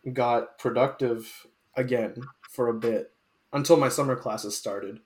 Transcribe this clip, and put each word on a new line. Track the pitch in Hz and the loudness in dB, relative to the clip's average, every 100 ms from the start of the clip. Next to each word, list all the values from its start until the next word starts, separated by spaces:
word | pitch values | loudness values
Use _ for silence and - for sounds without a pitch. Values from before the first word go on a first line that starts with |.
| 139 | -8
got | 123 120 120 - - | 0 2 2 -2 -4
productive | 127 117 135 - 127 113 110 - - _ _ - | -2 2 2 2 -2 -2 -6 -18 -20 _ _ -4
again | 127 123 107 - 131 - - | 0 0 -2 -6 -16 -18 -18
for | - 120 | -2 -2
a | |
bit | 113 117 107 - _ _ _ _ | 0 0 -2 -4 _ _ _ _
until | 143 139 160 | -4 6 6
my | 135 | 6
summer | - 139 127 | 2 0 0
classes | - 110 104 - | -2 -6 -6 -8
started. | 107 101 101 113 | -6 -6 -8 -12